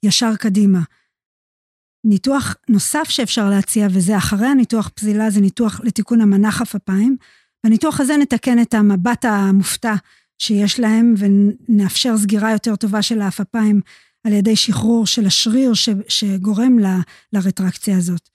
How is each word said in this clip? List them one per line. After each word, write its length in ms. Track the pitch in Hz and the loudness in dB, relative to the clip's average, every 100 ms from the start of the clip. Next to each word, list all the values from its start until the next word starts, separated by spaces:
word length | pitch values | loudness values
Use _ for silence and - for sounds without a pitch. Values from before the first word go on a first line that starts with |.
ישר 320 | 214 - 233 220 | 0 0 0 -2
קדימה. 460 | 226 196 202 185 165 _ _ _ _ _ _ _ _ _ _ _ 220 | -2 2 2 2 -2 _ _ _ _ _ _ _ _ _ _ _ 0
ניתוח 500 | 202 - 269 - 185 - | 0 0 -2 -2 -8 0
נוסף 340 | 208 - 302 311 | 0 0 -4 -4
שאפשר 400 | - 233 - 202 | -4 -4 -2 0
להציע, 380 | 202 196 226 208 | 0 0 0 0
וזה 260 | 190 175 208 | 0 0 0
אחרי 300 | - 202 240 | -2 -2 0
הניתוח 440 | 277 233 226 202 - | 2 2 -2 -4 -6
בזילה, 320 | 214 208 220 | -4 -2 0
זה 120 | 208 | 2
ניתוח 400 | 196 - 233 - | 2 2 -4 -2
לתיקון 380 | 240 - 208 233 | -6 -4 0 2
המנח 400 | 208 196 214 196 | 4 4 2 0
אפיים. 560 | 240 202 - 190 226 262 _ _ _ _ 226 | -6 -8 -4 0 0 -2 _ _ _ _ 0
בניתוח 340 | 220 320 294 | 2 0 -2
הזה 180 | 262 294 | 0 0
נתקן 440 | 277 240 - 240 | 0 -2 0 0
את 120 | 233 | 2
המבט 520 | 220 208 196 180 240 247 | 2 2 2 0 -2 -2
המופתע 680 | 208 196 196 196 - 240 208 _ _ _ _ | 0 2 2 0 -4 -4 -4 _ _ _ _
שיש 380 | - 208 202 - | -4 0 0 0
להם, 340 | 226 220 233 220 | 0 2 2 2
ונאפשר 1000 | 202 196 202 - - 208 196 - 254 220 | 2 4 2 0 0 0 2 -2 -2 0
סגירה 340 | 202 208 220 | 0 0 0
יותר 240 | 214 233 208 | -2 -2 -4
טובה 260 | 214 208 | -2 -4
של 200 | 202 226 | -2 -2
האפפיים, 600 | 196 - 202 233 214 208 - - _ _ | -4 -6 -6 -2 2 0 0 -12 _ _
על 100 | 226 | -2
ידי 220 | 208 202 214 | 0 2 0
שחרור 520 | - 151 214 233 214 | 0 -2 0 0 0
של 180 | - 196 | 0 0
השריר 480 | - - 233 269 | 0 0 0 2
ש-, 160 | 214 - 196 208 | 0 0 -4 -4
שגורם 720 | - 208 190 190 202 247 240 | -4 -2 -4 -2 0 2 4
ל-, 220 | 196 185 170 - _ | 2 0 -4 -10 _
לרטרקציה 640 | 208 190 - 190 - - 185 | -2 -2 -2 -4 -4 -2 -2
הזאת. 320 | 175 175 _ | 0 -4 _